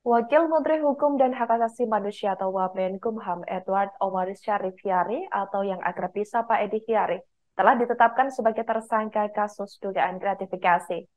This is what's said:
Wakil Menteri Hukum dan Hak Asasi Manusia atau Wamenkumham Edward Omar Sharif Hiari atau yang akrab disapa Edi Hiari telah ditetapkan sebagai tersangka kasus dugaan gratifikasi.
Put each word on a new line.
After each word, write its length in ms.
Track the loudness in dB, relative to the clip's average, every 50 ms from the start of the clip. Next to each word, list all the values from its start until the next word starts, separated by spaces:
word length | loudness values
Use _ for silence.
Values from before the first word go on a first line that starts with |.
Wakil 480 | _ 4 2 2 4 4 4 4 4 4
Menteri 320 | 2 2 2 2 2 2
Hukum 320 | 2 0 2 2 2 2 4 4
dan 80 | 2 2
Hak 320 | 2 -2 0 0 2 2
Asasi 240 | 2 -2 0 -2 -2
Manusia 480 | 0 0 -2 -2 -4 -6 -2 -2 -2 -2
atau 160 | 0 -2 -2
Wamenkumham 960 | 0 0 -2 -2 -2 -2 -2 -2 -4 -4 -6 -6 -6 -4 -6 -6 -6 -6 -4
Edward 480 | -6 -6 -6 -4 -2 0 0 0 -2 -2 -4
Omar 320 | -4 -2 0 -2 -4 -4 -6
Sharif 400 | -8 -4 -2 -2 -2 -2 -4 -6 -6
Hiari 480 | _ 0 2 2 2 0 -2 -6 -6 -4
atau 320 | -4 -4 -4 -2 -2 -2
yang 160 | -2 -2 -4
akrab 320 | -2 -4 -4 -4 -4 -6 -6
disapa 480 | -4 -6 -6 -2 -2 -4 0 0 0
Edi 240 | 0 0 -2 -2 -4 -2 0
Hiari 320 | 0 0 2 0 -2 -4 -6 _ _ _ _ _ _
telah 240 | 4 6 6 6
ditetapkan 560 | 4 2 -2 4 4 4 4 4 2 0 0 -2
sebagai 320 | 0 0 0 0 0 -4
tersangka 640 | -2 -4 -4 -2 -2 -2 -2 -2 -2 -2 -2 -2 -2
kasus 480 | -2 -2 -2 -2 -4 -10 -10 -10 -10
dugaan 400 | _ -8 -4 -2 0 -2 -2 -2
gratifikasi. 880 | -4 -4 -4 -4 -4 -6 -8 -6 0 2 2 2 2 0 -4 -6 -6 -8 _ _